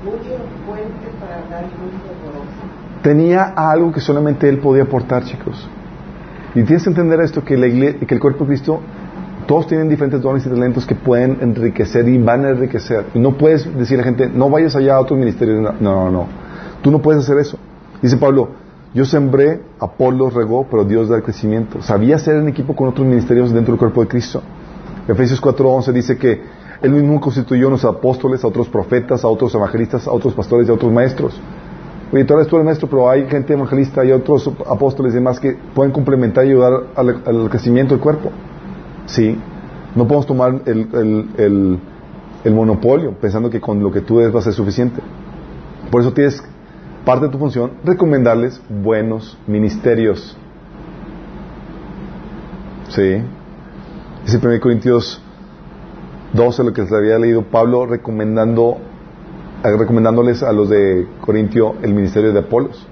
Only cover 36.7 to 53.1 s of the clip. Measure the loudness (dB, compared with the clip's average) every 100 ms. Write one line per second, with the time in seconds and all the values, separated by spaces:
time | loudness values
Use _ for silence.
36.7 | 2 -2 -2 0 0 0 0 0 -2 2
37.7 | 2 4 2 2 0 -4 -10 -16 -18 -16
38.7 | -16 -16 -16 -6 0 0 0 -8 -16 -16
39.7 | -18 -6 0 2 2 2 2 2 0 -2
40.7 | -2 -2 0 0 0 -2 0 2 4 2
41.7 | 0 -6 -20 -20 -20 -20 -6 0 2 2
42.7 | 2 2 2 0 -4 -4 -2 -2 -2 -2
43.7 | 0 0 -2 2 2 4 2 -2 -2 -2
44.7 | 0 -2 -4 -12 -18 -18 -18 -18 -18 -18
45.7 | -18 -2 0 2 2 0 0 -14 -20 -20
46.7 | -20 -20 -8 0 0 0 -2 -4 -2 -4
47.7 | -4 -2 0 2 4 4 2 0 -4 -10
48.7 | -6 0 0 0 -4 -10 -16 -4 0 0
49.7 | 0 0 2 2 0 -6 -20 -20 -20 -20
50.7 | -20 -18 -18 -16 -16 -16 -16 -16 -16 -16
51.7 | -18 -16 -16 -16 -16 -16 -16 -16 -16 -16
52.7 | -16 -8 0 2